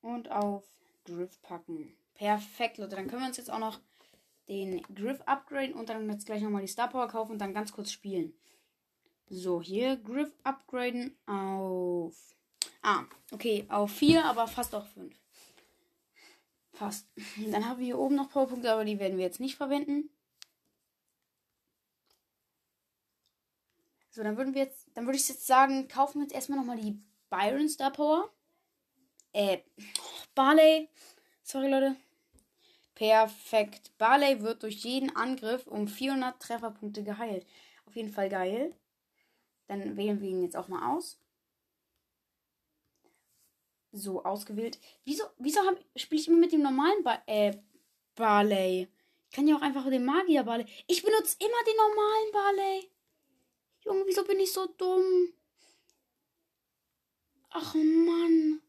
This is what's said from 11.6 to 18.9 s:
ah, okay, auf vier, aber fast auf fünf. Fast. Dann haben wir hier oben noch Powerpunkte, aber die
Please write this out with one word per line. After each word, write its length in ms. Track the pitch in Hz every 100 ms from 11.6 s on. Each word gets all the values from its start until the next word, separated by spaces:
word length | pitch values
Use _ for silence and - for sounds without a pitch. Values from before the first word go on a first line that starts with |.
| 190 185 180 175 165 - - _ _ _ - -
ah, 200 | 214 190 127 - -
okay, 340 | 214 233 208 208
auf 220 | 208 208
vier, 340 | 208 294 330 311
aber 200 | 226 226
fast 300 | - 240 214
auf 120 | 208
fünf. 260 | - 185 - _ _ - _ _ _ _ _ _ _ - _ _ _ _
Fast. 360 | - 208 - - - 208 - 214
Dann 180 | 214 226
haben 120 | 247
wir 60 | 247
hier 120 | 247
oben 160 | 269
noch 160 | 277 269
Powerpunkte, 400 | 277 262 254 240
aber 140 | 220
die 160 | 214